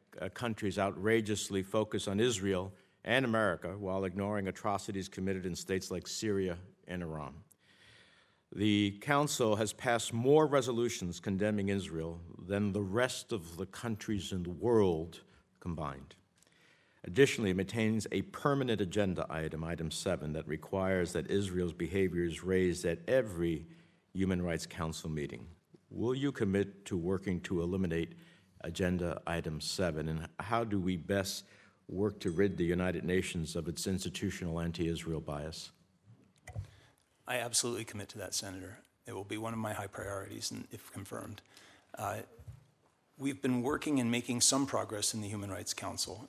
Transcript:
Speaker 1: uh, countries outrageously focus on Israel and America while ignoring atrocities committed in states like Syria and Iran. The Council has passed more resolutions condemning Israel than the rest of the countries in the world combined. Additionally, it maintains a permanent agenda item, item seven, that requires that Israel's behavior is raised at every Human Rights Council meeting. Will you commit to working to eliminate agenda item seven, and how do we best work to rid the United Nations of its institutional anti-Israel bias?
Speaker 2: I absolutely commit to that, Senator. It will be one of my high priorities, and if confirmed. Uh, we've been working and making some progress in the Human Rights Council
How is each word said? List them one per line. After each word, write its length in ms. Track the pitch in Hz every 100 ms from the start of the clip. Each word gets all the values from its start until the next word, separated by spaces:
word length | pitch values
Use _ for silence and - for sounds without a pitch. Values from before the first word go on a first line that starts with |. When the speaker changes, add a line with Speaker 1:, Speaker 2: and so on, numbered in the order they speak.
| _ -
Speaker 1:
uh, 80 | 92
countries 480 | - 120 107 104 90
outrageously 840 | 101 87 101 113 107 101 - 98
focus 440 | 95 113 107 104 104
on 120 | 98
Israel 520 | 123 104 98 92 95 - _ _
and 220 | - 123 131
America 500 | 110 104 82 87 98
while 280 | 98 95 95
ignoring 420 | 92 101 104 95
atrocities 640 | 90 110 98 - 98 95
committed 360 | - 95 95 90
in 100 | 85
states 340 | - 95 -
like 180 | 92 -
Syria 500 | - 110 98 92 87 92 - -
and 140 | 90
Iran. 320 | 85 78 71 76 - _ _ - - - - _ _ _ - -
The 360 | 107 104 101 98
Council 540 | - 143 147 - 113 104
has 180 | 104
passed 400 | - 131 117 -
more 320 | 117 127 151 156
resolutions 760 | 139 120 117 120 - 90 85
condemning 500 | - 95 104 104 98
Israel 520 | 98 90 82 80 85 87 - 87
than 240 | 101 104
the 120 | 98
rest 500 | 95 104 127 - -
of 240 | 110 82 82
the 80 | 95
countries 640 | - 120 107 - 104 90
in 120 | 92
the 80 | 87
world 680 | 85 113 113 95 82 85 - - - _ -
combined. 540 | - 80 76 67 69 - _ _ _ _ _ _ _ _
Additionally, 460 | - 90 135 - 107
it 80 | 92
maintains 480 | 95 117 110 110 -
a 100 | 98
permanent 580 | - - 147 139 127 107
agenda 460 | 95 101 101 87 -
item, 360 | 78 80 80
item 260 | 80 85 80
seven, 440 | - - 85 78
that 140 | 78 -
requires 640 | 78 - 98 95 92 85
that 180 | 85 -
Israel's 420 | 101 98 90 87
behavior 500 | 80 82 98 95 87
is 200 | 87 80
raised 420 | 87 92 92 85 87
at 140 | 82 85
every 580 | 131 113 87 85 78 82 - - _ _
Human 280 | 92 95 90
Rights 260 | 87 82 -
Council 420 | - 80 80 82
meeting. 380 | 78 69 64 69 82 _ - -
Will 260 | 95 110 131
you 160 | 139
commit 540 | 131 104 98 98 - -
to 100 | 95
working 460 | 82 95 101 87
to 220 | - 90
eliminate 500 | 85 95 92 82 85 - - - _ - -
agenda 560 | 82 92 90 87 - -
item 320 | 85 82 78
seven, 480 | - - 90 78 78
and 180 | 80 80 -
how 240 | 98 117
do 160 | 113 101
we 160 | 90 90
best 480 | 76 101 95 - - - - _ -
work 280 | 85 104 98
to 100 | 101
rid 240 | 82 101 87
the 80 |
United 400 | 85 90 90 85
Nations 540 | 80 92 90 87 78 85
of 100 | 82
its 200 | 82 -
institutional 680 | 95 92 - 98 - 87 82
anti-Israel 580 | 82 82 82 82 82 78
bias? 520 | 73 73 78 78 - - _ _ - - _ _ - - - - - _ _ _ -
Speaker 2:
I 120 | 123
absolutely 440 | 120 117 123 110
commit 240 | 110 104 98
to 80 | 110
that, 140 | 92
Senator. 440 | - 101 95 95 104 - _ -
It 60 |
will 140 | 101 101
be 120 | 107
one 140 | 113
of 80 | 113
my 140 | 110
high 140 | 104 101
priorities, 640 | - 98 98 101 110 110
and 140 | 113 -
if 220 | - -
confirmed. 480 | - 95 113 - 104 - - - - _ -
Uh, 220 | 104 104 - - - - - _ _ _ _ -
we've 240 | 139 135
been 220 | 135 123
working 360 | 120 151 - 143
and 100 | 120
making 300 | 120 117 120
some 260 | - 135 135
progress 480 | 110 107 107 104
in 60 | 113
the 80 | 101
Human 240 | 107 101
Rights 220 | 92 95
Council 520 | - 95 95 - 92